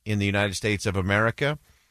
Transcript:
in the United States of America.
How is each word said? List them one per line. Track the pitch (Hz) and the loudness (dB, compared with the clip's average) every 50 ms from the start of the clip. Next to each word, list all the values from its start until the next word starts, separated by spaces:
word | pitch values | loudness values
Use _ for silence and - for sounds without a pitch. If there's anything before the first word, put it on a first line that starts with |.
| - | -6
in | 107 107 104 | -4 -2 0
the | 101 | 0
United | 101 98 101 104 101 92 | 0 2 0 0 0 -2
States | - - 110 104 92 - | -2 -2 -2 -2 -2 -2
of | 110 92 | -2 -2
America. | 98 90 95 101 104 113 113 - - 147 139 151 151 _ _ - _ _ _ | 0 0 2 2 2 2 2 0 0 -2 -2 -2 -4 _ _ -20 _ _ _